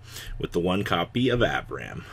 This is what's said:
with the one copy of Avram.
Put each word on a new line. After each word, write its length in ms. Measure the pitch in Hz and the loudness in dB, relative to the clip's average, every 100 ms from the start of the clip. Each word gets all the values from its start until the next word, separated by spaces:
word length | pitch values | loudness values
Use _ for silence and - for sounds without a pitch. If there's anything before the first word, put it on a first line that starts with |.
| - - - - | -10 -12 -8 -6
with 120 | - | -2
the 80 | 90 | 0
one 240 | 87 95 | 2 2
copy 460 | 101 87 87 120 127 | 2 2 2 2 2
of 120 | 120 | 4
Avram. 640 | 98 65 - 67 53 - - | 4 2 -4 -8 -8 -10 -12